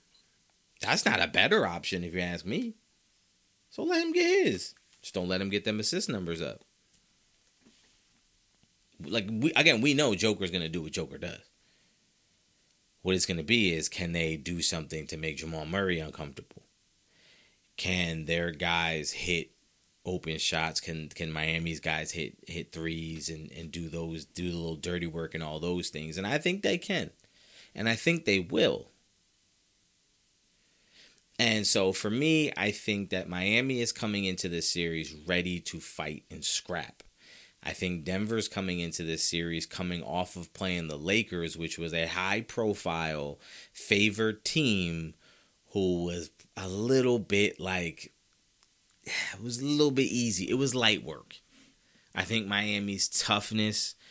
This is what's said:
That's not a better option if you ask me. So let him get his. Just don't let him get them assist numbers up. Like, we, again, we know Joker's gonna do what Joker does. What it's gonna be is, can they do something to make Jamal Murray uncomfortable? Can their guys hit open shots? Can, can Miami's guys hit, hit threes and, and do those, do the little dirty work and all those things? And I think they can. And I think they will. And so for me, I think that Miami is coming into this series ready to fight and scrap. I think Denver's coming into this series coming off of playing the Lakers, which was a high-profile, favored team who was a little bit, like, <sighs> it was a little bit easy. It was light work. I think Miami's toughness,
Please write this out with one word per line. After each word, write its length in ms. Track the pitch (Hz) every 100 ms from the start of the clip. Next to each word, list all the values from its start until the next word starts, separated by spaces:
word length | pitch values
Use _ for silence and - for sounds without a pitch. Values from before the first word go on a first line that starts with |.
| _ _ _ _ _ _ _ -
That's 240 | 107 135
not 160 | - 208
a 80 | 80
better 380 | - 165 214 101
option 360 | 87 - 90
if 120 | 87
you 60 | 90
ask 260 | 87 85 90
me. 280 | 165 240 - _ _ _ _ _ _ _ _ _
So 140 | -
let 200 | 320 330
him 100 | 330
get 340 | 349 349 381 247
his. 280 | 92 - - _ -
Just 120 | -
don't 140 | 95 90
let 120 | 92
him 80 | 98
get 140 | 101
them 160 | 113 107
assist 280 | 107 180 -
numbers 320 | 107 85 82
up. 220 | 71 - _ _ _ - _ _ _ _ _ _ _ _ _ _ _ _ _ _ _ _ _ _ _ -
Like, 240 | 76 113 98
we, 220 | 110 156
again, 280 | 139 156 117
we 120 | 147
know 220 | 139 139
Joker's 360 | 92 110 92 92
gonna 200 | 90 80
do 120 | 82
what 100 | 78
Joker 260 | 85 80 73
does. 220 | 85 - - _ _ _ _ _ _ _ _ _ _ _ _ _ _ _
What 140 | 92 92
it's 100 | -
gonna 160 | 85
be 300 | 78 117 95
is, 160 | 80 -
can 240 | - 87
they 240 | 85 80 78
do 260 | 78 85
something 460 | - 82 73 80 73
to 80 | 80
make 220 | 80 71
Jamal 280 | 80 80 78
Murray 320 | 95 95 82
uncomfortable? 640 | 78 67 71 - - - - _ _ _ _ _ - - _ _ _ -
Can 500 | 92 90 85 80 78
their 260 | 85 85
guys 580 | 73 85 85 82 80 73
hit 400 | - 87 85 - _ _ _ _ _
open 340 | 90 90 80 78
shots? 420 | - 82 80 -
Can, 280 | - 80 76
can 240 | - 82
Miami's 480 | 78 80 82 82 78
guys 320 | 80 78 78
hit, 220 | 85 65 - -
hit 260 | 82 -
threes 560 | 80 82 80 80 80 80
and, 220 | 80 78
and 200 | 76 82
do 160 | 85 82
those, 360 | 82 82 82
do 260 | - - 87
the 60 | 85
little 200 | 82 78
dirty 300 | 87 87 85
work 280 | 82 80
and 80 | 80
all 160 | 78 78
those 320 | 87 90 80
things? 260 | 73 78 82
And 80 | 98
I 120 | 151
think 240 | 175 196
they 160 | 208 180
can. 320 | - 175 85 - _ _ - - -
And 140 | - 113
I 80 | 113
think 280 | 170 170
they 140 | 135 98
will. 500 | 90 - 143 64 - _ _ _ _ _ _ _ _ _ _ _ _ _ _ _ _ _ _ _ _ - - - _ -
And 260 | 117 110 98
so 260 | 107 95
for 180 | 95 104
me, 420 | 117 160 156 147 -
I 140 | 104
think 400 | - - 101 95
that 180 | 92 85
Miami 520 | 90 95 113 135 127
is 100 | 113
coming 340 | - 110 101
into 240 | 95 90 90
this 200 | 85 -
series 440 | 87 85 82 76 76 80
ready 320 | 90 90 87
to 200 | - 82
fight 420 | - - 76 76 -
and 140 | 85
scrap. 580 | - - - 85 - - - _ - - - _
I 60 | 73
think 340 | - 90 87
Denver's 440 | 78 95 107 113 -
coming 320 | 101 95 87
into 240 | 85 -
this 180 | 82 80
series 440 | - 85 85 82 -
coming 360 | - 90 87
off 320 | - 87 90
of 180 | 90 82
playing 360 | - 95 87 80
the 100 | 73
Lakers, 580 | 85 110 95 87 82 78
which 220 | 80 -
was 160 | 82
a 140 | 82 82
high-profile, 1300 | 90 95 104 113 - 107 101 90 82 80 76 71 - - - -
favored 720 | - - 101 107 101 110 107
team 720 | - 160 135 98 85 82 80 - - - _ _ _
who 340 | 101 92 87
was 260 | 87 87 78 - - -
a 120 | 92
little 520 | 98 117 131 123 120
bit, 400 | 87 101 104 -
like, 520 | 92 92 85 73 - _ _ _ _ _
<sighs> 420 | _ _ _ _
it 380 | - - - 95
was 180 | 117 120
a 40 |
little 280 | 139 147 147
bit 180 | 135 127
easy. 400 | 120 117 92 -
It 80 | 127
was 160 | 139
light 300 | 123 113 90
work. 320 | 67 71 - - _ - - _ _ _ _
I 100 | -
think 240 | 95 113 98
Miami's 600 | 101 104 104 101 98 -
toughness, 840 | - - 104 - 110 107 104 - - -